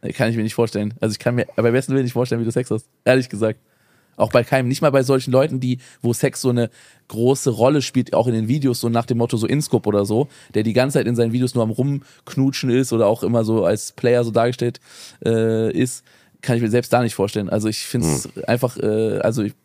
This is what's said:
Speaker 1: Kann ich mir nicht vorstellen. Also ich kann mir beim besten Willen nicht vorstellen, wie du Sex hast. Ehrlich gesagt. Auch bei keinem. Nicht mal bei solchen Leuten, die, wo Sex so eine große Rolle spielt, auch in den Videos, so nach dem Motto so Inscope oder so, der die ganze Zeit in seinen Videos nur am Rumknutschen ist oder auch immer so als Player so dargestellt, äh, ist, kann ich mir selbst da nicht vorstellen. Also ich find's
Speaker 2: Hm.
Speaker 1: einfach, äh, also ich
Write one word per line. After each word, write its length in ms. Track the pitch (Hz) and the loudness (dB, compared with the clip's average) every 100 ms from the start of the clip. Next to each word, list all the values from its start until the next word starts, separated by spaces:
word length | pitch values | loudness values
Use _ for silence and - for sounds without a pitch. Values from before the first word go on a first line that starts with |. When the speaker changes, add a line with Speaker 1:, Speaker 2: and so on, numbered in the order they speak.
| - | -10
Speaker 1:
Kann 140 | - 113 | -2 0
ich 60 | 113 | 0
mir 60 | |
nicht 120 | 110 | -2
vorstellen. 400 | - 113 101 104 113 | 0 -2 0 -6 -4
Also 120 | - | -4
ich 60 | 104 | -2
kann 160 | - 120 | -2 -2
mir 100 | 110 | -4
beim 180 | - 117 | 0 2
besten 200 | 123 135 | 2 0
Willen 120 | 135 | -2
nicht 80 | 123 | 0
vorstellen, 260 | 123 123 117 | -2 -2 -2
wie 40 | 117 | -2
du 60 | |
Sex 180 | 120 123 | -4 -2
hast. 180 | 110 - _ | -6 -6 _
Ehrlich 240 | - 131 127 | 2 2 2
gesagt. 320 | 101 110 107 _ _ _ _ _ - | -2 -2 -2 _ _ _ _ _ -2
Auch 120 | 110 | 2
bei 140 | 127 | 2
keinem. 240 | 120 135 123 | 2 0 0
Nicht 140 | 135 | 0
mal 80 | 156 | 2
bei 100 | 135 | 2
solchen 280 | 127 135 127 | 2 0 2
Leuten, 260 | 127 147 131 | 2 2 0
die, 200 | 127 123 - - | -4 -4 -8 -6
wo 100 | 120 | -2
Sex 300 | 120 139 - | 0 0 0
so 80 | 131 | -2
eine 180 | 120 117 _ - _ _ | 0 -2 _ -20 _ _
große 400 | 107 120 135 - | 0 2 2 0
Rolle 320 | 110 120 147 | 2 4 2
spielt, 320 | 127 127 - | 0 -2 0
auch 140 | - 117 | 0 2
in 80 | |
den 120 | 113 110 | 0 0
Videos, 320 | 147 135 120 | 0 0 0
so 120 | 117 | 0
nach 160 | 117 117 | -2 0
dem 100 | 117 | -2
Motto 220 | 117 113 | 0 -2
so 80 | 110 | 0
Inscope 420 | 143 151 117 104 | -2 0 -2 2
oder 160 | 104 | 0
so, 240 | 98 107 - - - | 2 0 -2 -8 -6
der 120 | 107 | -2
die 100 | 110 | 0
ganze 240 | 113 131 143 | 2 2 0
Zeit 80 | 110 | 0
in 100 | 120 | 0
seinen 160 | 117 | 0
Videos 220 | 120 127 | 0 -2
nur 100 | 123 | 0
am 60 | 113 | -2
Rumknutschen 1000 | 110 131 143 - _ - - 135 135 127 | 0 -2 -2 -8 _ -10 -2 0 0 0
ist 240 | 123 131 | 0 0
oder 140 | 113 104 | 2 2
auch 160 | 113 | 2
immer 200 | 92 117 | 0 0
so 220 | 107 113 | 2 2
als 280 | 87 104 - | 2 0 -4
Player 300 | - 123 120 | -2 2 2
so 80 | 117 | 2
dargestellt, 500 | 110 117 123 120 120 _ - - - | 2 0 0 -4 -6 _ -20 -20 -8
äh, 480 | - 113 113 110 110 | -2 0 0 0 -2
ist, 320 | - 127 - _ _ _ _ | -2 -2 -4 _ _ _ _
kann 140 | - 117 | -2 0
ich 60 | |
mir 60 | 117 | 2
selbst 240 | 117 120 | 0 2
da 80 | 120 | 0
nicht 120 | 120 | 0
vorstellen. 340 | - 101 107 98 | -2 -2 -2 -2
Also 200 | 107 110 | -2 -2
ich 180 | 110 - | -4 -4
find's 420 | 123 82 71 - | -2 0 0 -4
Speaker 2:
Hm. 100 | - - | -10 -2
Speaker 1:
einfach, 300 | 120 123 - | 0 0 -2
äh, 420 | 107 107 110 101 | -2 0 0 0
also 220 | - 110 | -2 0
ich 100 | 104 - | -4 -6